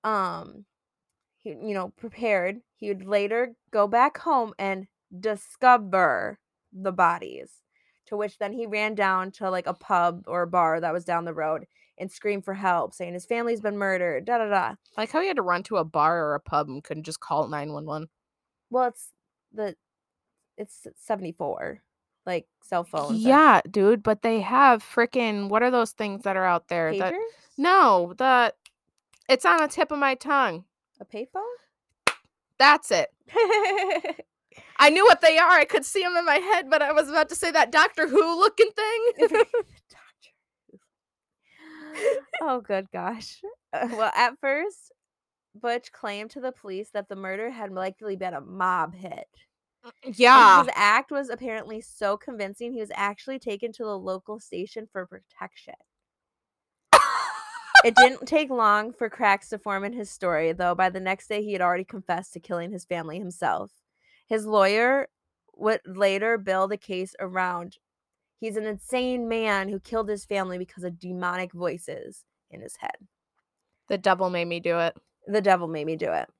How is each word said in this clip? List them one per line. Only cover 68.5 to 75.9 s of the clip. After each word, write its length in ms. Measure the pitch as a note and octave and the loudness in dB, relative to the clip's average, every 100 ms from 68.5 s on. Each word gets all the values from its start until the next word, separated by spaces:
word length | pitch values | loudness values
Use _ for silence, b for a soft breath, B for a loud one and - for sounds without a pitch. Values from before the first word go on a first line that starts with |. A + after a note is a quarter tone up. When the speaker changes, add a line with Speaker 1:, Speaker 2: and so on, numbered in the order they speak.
| G#3+ | -6
Speaker 1:
an 80 | |
insane 640 | G#3+ G#3 - B3+ B3+ B3 A#3 | -8 -10 -6 -4 -2 -4 -4
man 400 | A3+ A3 G3 F#3+ | -4 -2 -2 -4
who 100 | G3+ | -8
killed 300 | - A3+ G#3+ | -6 -6 -4
his 160 | G#3 | -8
family 320 | - G3 F#3 F3+ | -6 -6 -4 -8
because 240 | F#3 - | -12 -10
of 140 | F3+ E3+ | -12 -12
demonic 540 | F3+ F3+ F3+ F3+ F3+ | -12 -6 -6 -6 -10
voices 720 | F3 F3 E3+ - C#3+ - - _ _ _ | -6 -6 -6 -12 -14 -16 -20 _ _ _
in 100 | - | -20
his 140 | - - | -18 -14
head." 200 | - - G3 _ _ _ _ _ _ _ _ | -14 -14 _ _ _ _ _ _ _ _ _
Speaker 2:
"The 100 | G3 | -2
devil 320 | G3 F#3 F#3 | 0 0 -2
made 160 | F3+ E3+ | -4 -4
me 120 | E3+ | -4
do 200 | E3+ E3+ | -2 0
it." 180 | E3+ - _ _ - | -2 -4 _ _ -4
Speaker 1:
"The 140 | G#3 | 0
devil 260 | G3 F#3 E3 | 2 2 0
made 160 | D#3+ | -6
me 120 | D3+ | -6